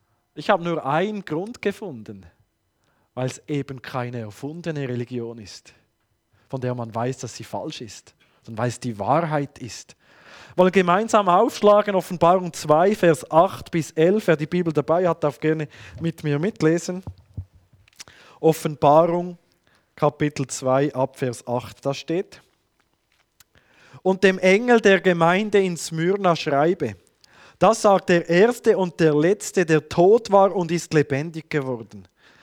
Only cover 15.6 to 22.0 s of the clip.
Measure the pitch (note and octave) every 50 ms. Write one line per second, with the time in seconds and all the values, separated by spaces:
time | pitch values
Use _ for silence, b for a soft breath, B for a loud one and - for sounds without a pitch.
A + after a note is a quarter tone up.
15.6 | D3+ B B B B B B - D#3+ E3 D#3+ - - D3+ C#3+ C#3+ D#3 G#3 A3+ -
16.6 | D3+ D#3 E3 F3 - - F3+ F#3 F#3 - - - _ _ _ - - - _ _
17.6 | _ _ _ _ _ _ _ - - b b b b b b b - D#3+ D#3 -
18.6 | - D#3+ D3+ - - C#3+ C#3+ D#3+ E3+ E3+ E3+ F3 F3 F3+ F3 - _ _ _ _
19.6 | _ _ _ _ _ _ _ - - D3 - - D3+ D3 - - C#3 - - -
20.6 | C#3 B2+ B2+ C3+ C#3+ D3+ - B2+ C3+ C3+ - - C#3 B2+ A#2 - - - A#2+ B2
21.6 | - - - - - C#3 C#3 -